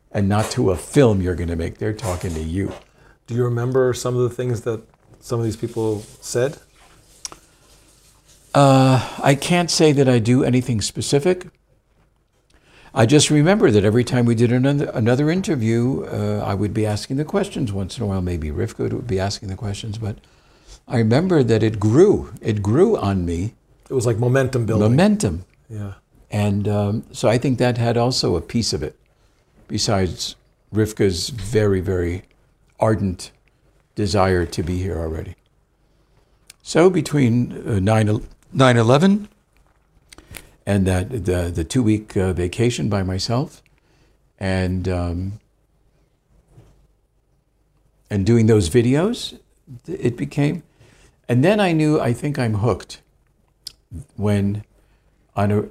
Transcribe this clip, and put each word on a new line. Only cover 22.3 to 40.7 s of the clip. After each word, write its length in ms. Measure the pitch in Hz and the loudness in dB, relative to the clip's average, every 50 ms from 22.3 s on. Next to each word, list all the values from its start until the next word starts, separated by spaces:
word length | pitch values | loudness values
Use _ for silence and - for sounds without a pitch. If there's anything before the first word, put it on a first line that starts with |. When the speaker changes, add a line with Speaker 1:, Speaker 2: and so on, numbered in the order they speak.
| - - | -14 -8
Speaker 1:
It 220 | - - 107 104 | -4 -4 -4 -2
grew 340 | 98 104 113 156 196 233 202 | 0 0 2 4 4 2 2
on 300 | - - 98 98 92 87 | 0 0 0 0 0 -2
me. 280 | 85 85 85 92 117 - _ _ _ _ _ _ - | -2 -4 -4 -4 -6 -8 _ _ _ _ _ _ -6
Speaker 2:
It 40 | 135 | -4
was 120 | 127 104 | -2 0
like 100 | 123 110 104 | 0 0 0
momentum 460 | 123 123 127 135 131 123 131 127 113 | 0 2 2 2 0 0 -2 -2 -2
building. 240 | 104 110 110 107 110 | 0 0 2 2 4
Speaker 1:
Momentum. 540 | 123 151 190 214 208 202 - 101 80 90 - - _ _ _ - | 4 4 4 4 2 0 0 -2 -4 -6 -10 -14 _ _ _ -16
Speaker 2:
Yeah. 260 | 110 104 101 98 95 - _ _ _ _ _ - | -12 -12 -12 -12 -14 -18 _ _ _ _ _ -6
Speaker 1:
And, 360 | - 107 104 104 101 101 98 | -4 -2 0 0 0 0 0
um, 380 | 104 104 104 104 101 104 - - - | 0 0 0 0 0 -2 -4 -6 -10
so 160 | - - - 110 | -8 -2 0 2
I 100 | 113 127 | 2 2
think 200 | - 139 127 - | 0 0 0 0
that 180 | 127 123 120 120 | 0 0 0 0
had 180 | 120 120 110 | 0 0 0
also 380 | 117 117 127 131 - - 120 90 | 0 0 0 0 0 0 0 -2
a 60 | 80 | -2
piece 320 | - - - 120 104 - | -4 -4 -4 -4 -2 -2
of 100 | - 71 | -4 -6
it, 140 | 76 76 - _ _ _ _ _ _ _ _ _ _ _ _ _ _ - | -6 -10 -12 _ _ _ _ _ _ _ _ _ _ _ _ _ _ -8
besides 640 | 107 104 - - 104 95 92 85 - - - - - - _ _ _ _ _ _ 101 | -6 -4 -2 0 0 0 0 -2 -4 -6 -10 -12 -12 -14 _ _ _ _ _ _ -2
Rivka's 540 | 107 107 107 - - 110 98 90 85 - - | -2 -2 0 0 0 0 0 0 -2 -6 -8
very, 520 | - 107 95 104 - 107 107 101 95 95 | -8 -8 -6 -2 0 0 2 2 0 0
very 420 | 90 95 95 90 87 87 87 95 - _ _ _ _ _ _ _ _ _ _ - | 0 -2 -2 -2 -2 -2 -4 -6 -10 _ _ _ _ _ _ _ _ _ _ -2
ardent 500 | 113 110 107 92 98 95 90 - - - - _ _ _ _ _ _ _ _ _ _ _ _ | 0 0 2 0 -2 -4 -4 -6 -12 -18 -20 _ _ _ _ _ _ _ _ _ _ _ _
desire 520 | - 104 92 98 98 95 95 92 87 85 | -4 -2 0 2 2 2 2 2 2 0
to 160 | 82 - - | -2 -4 -6
be 160 | 82 80 90 90 | -4 -4 -4 -4
here 200 | 92 95 82 80 | -4 -4 -6 -6
already. 380 | 82 80 80 82 - 92 90 - _ _ _ _ _ _ _ _ _ _ _ _ _ _ _ _ _ _ _ _ _ - - _ | -6 -6 -8 -8 -10 -12 -14 -18 _ _ _ _ _ _ _ _ _ _ _ _ _ _ _ _ _ _ _ _ _ -20 -20 _
So 260 | _ - - 160 170 190 | _ -2 2 4 4 4
between, 640 | 180 165 - - 147 147 131 117 117 123 120 - - - - | 4 2 0 0 0 2 2 2 2 2 0 -2 -6 -8 -6
uh, 140 | 156 113 95 | -4 -2 0
nine, 460 | 95 104 113 110 107 104 107 - - - - _ _ _ | 2 2 2 2 2 0 0 -2 -4 -10 -18 _ _ _
nine 240 | - 143 135 127 120 | 0 4 4 6 6
eleven 520 | 117 110 117 131 147 185 196 202 208 202 - _ _ _ _ _ _ _ _ _ _ _ _ _ _ _ _ - - - - - - - - _ _ _ | 6 4 4 4 6 6 4 4 2 -2 -8 _ _ _ _ _ _ _ _ _ _ _ _ _ _ _ _ -20 -20 -20 -20 -20 -20 -20 -20 _ _ _
and 200 | 101 | -2